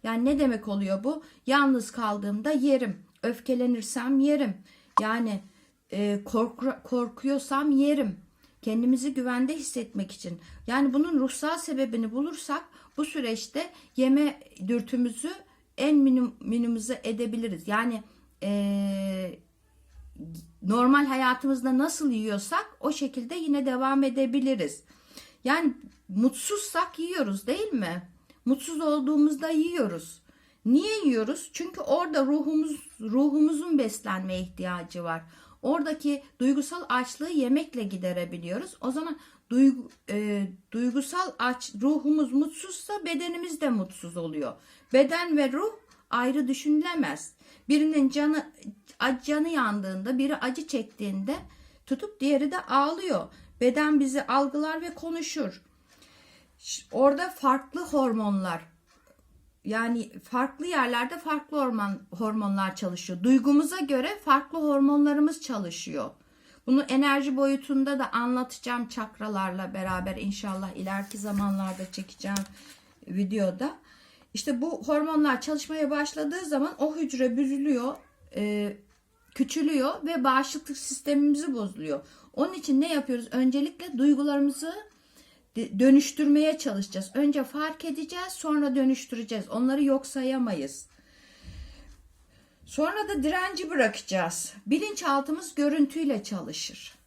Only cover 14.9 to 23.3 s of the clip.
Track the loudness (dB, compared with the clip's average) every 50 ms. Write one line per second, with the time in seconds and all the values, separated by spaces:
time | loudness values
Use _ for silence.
14.9 | 0 0 0 0 -2 -6 -8 -8 -8 -10 -14 _ _ _ _ _ _ -2 2 4
15.9 | 6 6 6 6 6 4 2 0 -4 -8 -6 -4 -2 0 0 0 -2 -4 -4 -6
16.9 | -6 -6 -4 -6 -4 -2 -4 -4 -2 -4 -4 -4 -6 -6 -4 -2 0 0 0 0
17.9 | -2 -4 -8 -12 -20 _ _ _ _ _ -4 -2 0 0 0 0 0 0 0 -2
18.9 | -2 -2 -4 -4 -4 -4 -6 -8 -8 -12 _ _ _ _ _ _ _ _ _ _
19.9 | _ -20 -20 -20 -16 -16 -14 -14 -14 -16 -16 -18 _ _ -2 0 2 4 6 6
20.9 | 6 6 6 2 0 0 2 2 0 0 0 -2 -2 0 0 0 2 2 2 0
21.9 | 0 -2 -2 0 0 0 -2 -2 -4 -4 -4 -2 -4 -4 -4 -4 -14 _ -4 -4
22.9 | -2 -2 -4 -4 -4 -8 -8 -6